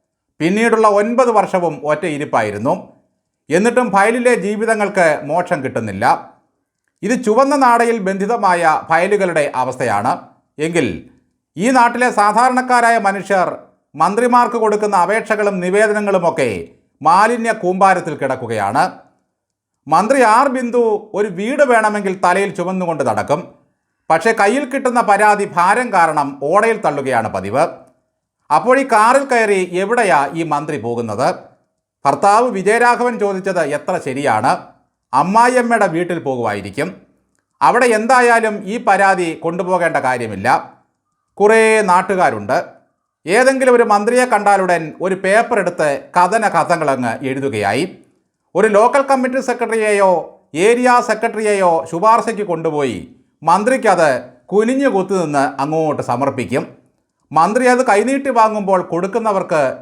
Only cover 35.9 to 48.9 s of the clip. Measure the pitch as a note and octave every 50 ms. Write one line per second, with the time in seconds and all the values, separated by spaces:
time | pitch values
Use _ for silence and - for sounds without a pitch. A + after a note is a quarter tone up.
35.9 | D#3+ E3+ F3+ F3 F3 D#3+ - C#3 C3 B2 A#2 G#2+ G#2 G2+ F#2 G2+ - C#3 D3 F#3
36.9 | - - _ _ _ _ _ _ _ _ _ _ _ - - D#3 F#3+ B3 B3+ B3
37.9 | A3 G#3+ A3+ A#3 C4 B3 A#3+ A#3+ A#3 A#3 A3+ A3 G#3 G3+ - F#3 A3 A#3+ A#3+ A3
38.9 | F#3+ F#3+ G3 G3 F#3+ F#3 F3 E3 D#3 - - E3 E3+ F3+ F#3 F3+ F#3 F3 E3+ E3
39.9 | D3+ C#3+ C3 B2+ B2+ B2 A#2 A2 G2+ F#2+ G2 B2 D3+ - - - - _ _ _
40.9 | _ _ _ _ _ _ _ _ _ - G3+ G#3+ A3 A3+ A3 A3 A3 A3 G#3 F#3
41.9 | F3 F#3 F3+ G3+ G3 F#3 E3+ C#3 A#2 G#2+ G2+ G2 C3+ F3 - - - _ _ _
42.9 | _ _ _ _ _ _ _ D3+ F#3+ A#3+ B3+ C4+ C4+ C4 C4 B3+ B3 A#3+ A#3 G#3
43.9 | G#3 G#3 G#3 A#3 B3 B3 B3+ B3 A#3 G3+ G3+ G#3 G3+ G3 F#3 F3+ F3 E3+ E3 D#3
44.9 | - - E3 F#3+ F#3 F#3 - F#3 G3+ A3+ A#3 A#3 A#3+ G#3 F3+ F3 F3 - D#3 D3
45.9 | C#3 C#3 - - - F3+ F3+ F3+ G#3+ A#3 G#3+ F#3+ - E3+ D3+ - F3 E3 D#3 C#3
46.9 | C3+ B2 B2+ A#2 A2+ - D3 B2+ C3 C3+ C3+ C3 A#2 G#2 G2+ G2 G#2+ C3+ F3+ F#3+
47.9 | - - _ _ _ _ _ _ _ _ _ _ - F3 G#3 A3 G3+ G3+ A3+ B3